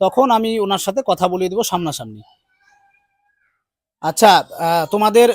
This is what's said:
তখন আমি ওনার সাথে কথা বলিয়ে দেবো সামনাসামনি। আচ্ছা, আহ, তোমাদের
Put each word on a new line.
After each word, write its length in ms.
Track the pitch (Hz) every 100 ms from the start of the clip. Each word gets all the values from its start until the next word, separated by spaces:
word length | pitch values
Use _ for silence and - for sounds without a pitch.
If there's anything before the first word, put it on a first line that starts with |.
তখন 260 | 190 247 262
আমি 200 | 220 220 226
ওনার 180 | 196 190
সাথে 220 | - 220 254
কথা 220 | 180 185
বলিয়ে 220 | 180 185
দেবো 120 | 196
সামনাসামনি। 600 | 220 180 165 135 113 107 - _ _ _ _ _ 807 807 807 807 _ _ _ _ _ _ _ _
আচ্ছা, 300 | 156 - 208 170
আহ, 480 | - - 165 170 156
তোমাদের 380 | 208 214 220 240